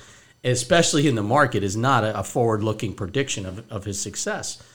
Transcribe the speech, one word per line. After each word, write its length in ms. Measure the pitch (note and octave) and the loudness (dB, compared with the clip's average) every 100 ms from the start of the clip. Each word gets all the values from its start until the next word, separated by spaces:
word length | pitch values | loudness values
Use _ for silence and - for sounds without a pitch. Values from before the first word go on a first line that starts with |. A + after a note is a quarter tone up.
| - - - _ | -20 -20 -20 _
especially 640 | B2 B2 - E3+ E3 D#3 D3+ | 0 0 4 4 4 4 4
in 80 | |
the 80 | A#2 | 2
market, 400 | G#2 C3+ C#3 G#2+ | 2 4 4 2
is 140 | G2 G#2 | -2 0
not 260 | B2+ C3 | 2 2
a, 160 | G#2+ G#2+ | 2 -2
a 60 | |
forward-looking 720 | F#2+ C3+ A#2 G#2+ G#2+ G#2+ G#2+ | -4 0 2 2 0 -2 -6
prediction 520 | E2+ G2 C3 C3+ - F#2 | -6 -4 -4 -2 -4 -8
of, 160 | F#2 - | -12 -12
of 140 | G#2+ | -10
his 160 | G#2 G2 | -8 -8
success. 600 | G#2 F#2+ G3+ G3+ - - - | -8 -8 -6 -6 -8 -12 -16